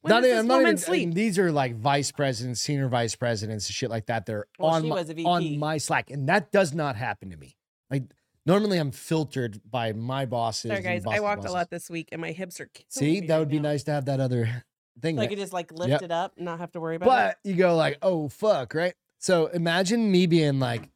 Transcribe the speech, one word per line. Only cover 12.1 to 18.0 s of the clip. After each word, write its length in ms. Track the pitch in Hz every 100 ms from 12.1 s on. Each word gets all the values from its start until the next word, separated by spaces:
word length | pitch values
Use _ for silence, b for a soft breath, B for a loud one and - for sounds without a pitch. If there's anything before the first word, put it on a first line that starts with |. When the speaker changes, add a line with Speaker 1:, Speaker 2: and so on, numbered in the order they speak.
Speaker 1:
and 80 | 160
my 120 | 165
hips 280 | 160 185 -
are 60 | 139
killing 200 | - _
Speaker 2:
See, 300 | 269 147 180
Speaker 1:
me 40 | 165
Speaker 2:
that 60 |
Speaker 1:
right 40 | 160
Speaker 2:
would 100 | 151
be 80 | 151
Speaker 1:
now. 120 | 147
Speaker 2:
nice 140 | 147
to 80 | 139
have 120 | 147
that 160 | 131 135
other 440 | 131 123 113 120 - _ _ -
thing 160 | 160 156
Speaker 1:
So 60 |
I 20 |
Speaker 2:
that 40 | -
Speaker 1:
could 80 | 196
just, 160 | 190
like, 160 | 180 170
Speaker 2:
Yep. 80 | 160
Speaker 1:
lift 240 | 127 143
it 80 | 180
up 240 | 170 185 -
and 80 |
not 140 | 175 170
have 140 | 175
to 80 | 175
worry 160 | 160 165
about 100 | 190
it. 300 | 254 - -
Speaker 2:
But 60 | 202
you 80 | 180
go 180 | 185
like, 220 | 165 147 143